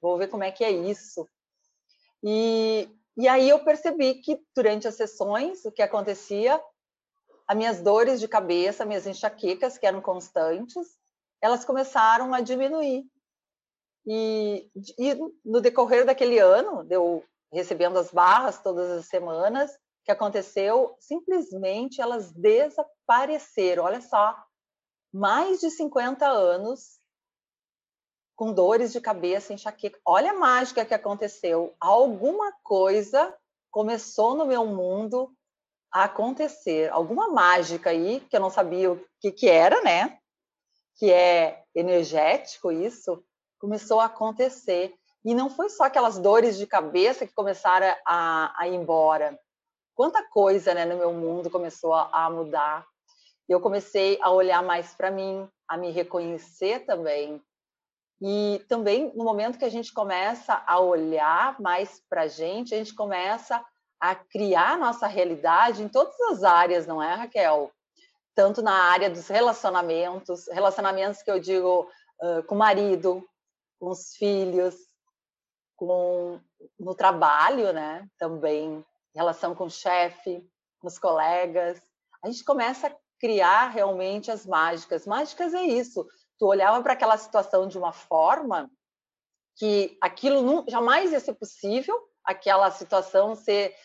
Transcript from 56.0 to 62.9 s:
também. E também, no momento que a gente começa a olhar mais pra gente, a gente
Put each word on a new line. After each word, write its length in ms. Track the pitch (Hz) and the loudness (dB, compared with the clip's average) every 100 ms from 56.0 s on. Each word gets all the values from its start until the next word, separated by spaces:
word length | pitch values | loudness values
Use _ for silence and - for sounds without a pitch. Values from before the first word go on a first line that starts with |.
| 175 180 170 165 - _ 190 233 - | -6 -6 -6 -10 -14 _ -4 -4 -4
também. 560 | 185 160 147 147 151 _ _ _ _ _ _ _ _ | -4 -2 -4 -6 -10 _ _ _ _ _ _ _ _
E 420 | 196 208 208 202 - | -6 -2 -2 -4 -4
também, 440 | 233 208 226 302 | -2 0 0 -2
no 100 | 226 | -4
momento 340 | 233 208 220 240 | -4 -2 -4 -4
que 60 | |
a 60 | 247 | -6
gente 220 | 226 233 | -6 -10
começa 680 | - 202 180 196 240 - 214 - | -6 -4 -2 -4 -6 -4 -4 0
a 140 | 175 | 2
olhar 800 | 180 170 160 160 151 170 254 262 | 4 2 0 0 2 2 0 -2
mais 420 | 190 180 202 - _ | -4 -4 -4 -12 _
pra 180 | - 160 | -4 -4
gente, 480 | 156 160 208 240 | -4 -8 -8 -6
a 40 | 220 | -8
gente 160 | 214 | -8